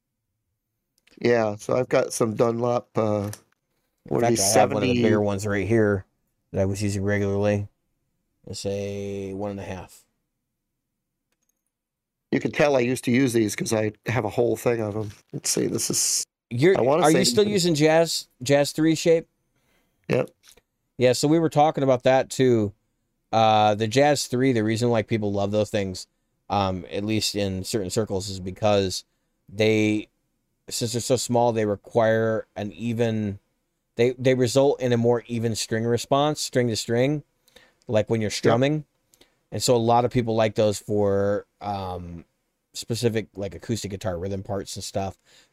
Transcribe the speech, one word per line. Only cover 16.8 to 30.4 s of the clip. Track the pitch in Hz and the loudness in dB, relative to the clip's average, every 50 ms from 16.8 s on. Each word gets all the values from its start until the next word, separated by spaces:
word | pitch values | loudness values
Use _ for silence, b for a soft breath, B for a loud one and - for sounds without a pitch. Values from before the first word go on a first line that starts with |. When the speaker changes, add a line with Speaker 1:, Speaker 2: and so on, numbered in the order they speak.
Speaker 1:
wanna | 113 131 147 170 160 | 2 2 2 4 4
Speaker 2:
are | 156 | 4
Speaker 1:
say | 165 175 | 4 4
Speaker 2:
you | 196 | 2
still | - - 208 208 | 2 2 2 2
Speaker 1:
this | |
is | 208 208 | 2 2
Speaker 2:
using | 185 165 175 160 | 0 0 0 2
Jazz, | 143 151 156 156 165 170 160 - - - _ _ - 123 | 4 4 4 6 4 4 2 -2 -6 -10 _ _ -6 0
Jazz | 127 139 143 143 - - | 2 2 2 2 0 0
three | 156 156 160 160 | 0 2 2 2
shape? | - - 175 165 165 160 _ _ _ _ _ _ _ _ _ _ _ _ _ _ _ _ - | 2 4 4 2 2 0 _ _ _ _ _ _ _ _ _ _ _ _ _ _ _ _ -2
Speaker 1:
Yep. | - 123 - - _ _ _ _ - _ _ _ _ _ _ _ _ | 0 0 0 -2 _ _ _ _ -20 _ _ _ _ _ _ _ _
Speaker 2:
Yeah, | - 123 127 123 | 0 2 2 2
so | - 151 | 2 2
we | 147 160 165 | 2 2 2
were | 160 156 | 2 2
talking | - 151 147 156 - 156 135 | 4 4 4 4 2 2 2
about | 135 127 120 - | 2 2 2 4
that | 131 131 135 123 - | 4 4 2 2 0
too. | - - 131 127 120 110 104 101 - _ _ _ _ _ _ _ _ _ _ _ | 0 2 4 4 4 4 2 -2 -4 _ _ _ _ _ _ _ _ _ _ _
Uh, | 110 113 113 110 110 107 107 107 104 | 0 2 4 4 4 4 4 4 2
the | 101 113 | 0 -2
Jazz | 107 110 135 143 147 143 - - | 0 2 4 4 4 4 0 -2
three, | - 131 123 131 135 123 | -4 -2 0 2 2 2
the | 110 107 | 2 0
reason, | 110 113 110 123 120 | 0 0 0 0 0
like, | 117 110 104 | 0 0 0
people | - 113 107 107 101 | 0 -2 -2 -2 -2
love | 101 98 101 101 | -2 -2 -2 0
those | 104 107 104 - | 0 0 0 0
things, | - 104 98 95 92 - - - _ _ _ _ _ _ _ - | -2 -4 -4 -4 -8 -10 -14 -18 _ _ _ _ _ _ _ -4
um, | 95 101 98 95 92 90 82 - | -2 0 0 0 -2 -4 -6 -8
at | 78 101 101 | -8 -6 -4
least | 110 110 104 - - - | -2 -2 -2 -2 -2 -4
in | 101 101 98 95 92 92 | -4 -4 -4 -4 -6 -6
certain | - - 113 92 92 | -4 -4 -4 -4 -4
circles, | - 117 107 - 101 92 98 101 | -4 -4 -4 -2 -4 -6 -6 -8
is | 95 95 | -10 -10
because | 90 95 92 - 110 104 104 101 98 92 - - - _ _ _ _ _ _ _ _ - | -10 -12 -6 -2 2 2 4 2 2 0 -2 -6 -10 _ _ _ _ _ _ _ _ -8
they, | 95 101 110 90 110 107 107 107 107 107 90 - _ _ _ _ _ _ | -2 0 2 2 2 2 2 2 0 -2 -4 -8 _ _ _ _ _ _